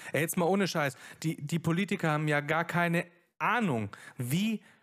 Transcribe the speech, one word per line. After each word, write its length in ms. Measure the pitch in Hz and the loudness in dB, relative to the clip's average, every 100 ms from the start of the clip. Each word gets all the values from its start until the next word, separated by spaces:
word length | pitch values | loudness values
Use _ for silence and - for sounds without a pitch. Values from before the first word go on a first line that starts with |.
| - | -6
Ey, 100 | 131 | -2
jetzt 140 | 165 - | 0 0
mal 100 | 170 | 2
ohne 200 | 196 180 | 2 2
Scheiß. 280 | 170 143 - - - | 0 -2 -4 -14 -6
Die, 140 | 160 - | -4 -4
die 140 | 147 165 | -2 -2
Politiker 520 | 165 170 196 202 165 | 0 0 0 0 0
haben 160 | 151 156 | 2 2
ja 120 | 147 | 0
gar 240 | 143 156 | 2 0
keine 400 | 170 175 170 170 175 _ _ _ | 0 2 2 2 -2 _ _ _
Ahnung, 520 | 170 233 202 117 101 - - - | 0 2 2 0 -2 -8 -18 -10
wie 460 | 123 165 214 214 - - | -2 0 0 -2 -6 -20